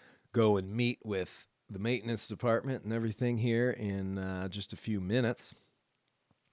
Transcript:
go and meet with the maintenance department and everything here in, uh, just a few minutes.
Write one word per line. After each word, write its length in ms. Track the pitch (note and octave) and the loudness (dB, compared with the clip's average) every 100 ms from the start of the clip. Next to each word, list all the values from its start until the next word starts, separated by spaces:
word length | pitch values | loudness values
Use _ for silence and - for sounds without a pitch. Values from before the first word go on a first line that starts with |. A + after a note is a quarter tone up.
| - - _ | -20 -20 _
go 240 | A#2 A2 G2+ | 4 6 6
and 180 | F#2+ | 2
meet 260 | A2+ A#2+ - | 0 0 0
with 440 | G#2+ F#2+ F2+ - - _ - | -2 -2 -2 -8 -20 _ -12
the 80 | F#2+ | -4
maintenance 480 | A2+ B2 A#2 A2 - | -2 0 -2 -4 -6
department 580 | G2+ A#2+ A2+ C3+ B2+ | -2 2 2 2 -4
and 80 | G#2+ | -2
everything 460 | A2+ A2+ - B2 A#2 | -2 -2 0 0 2
here 320 | A#2+ A#2 B2 | 2 2 2
in, 480 | - G#2 G2 F#2+ F#2+ | 0 -2 -2 -2 -4
uh, 300 | F#2+ F#2 F#2+ | -4 -4 -4
just 260 | G2+ - | -6 -8
a 20 | - | -8
few 240 | A2+ G#2 | -2 -2
minutes. 540 | F#2 B2 A#2 - - - _ _ _ _ _ _ _ _ _ | 2 2 2 -2 -8 -16 _ _ _ _ _ _ _ _ _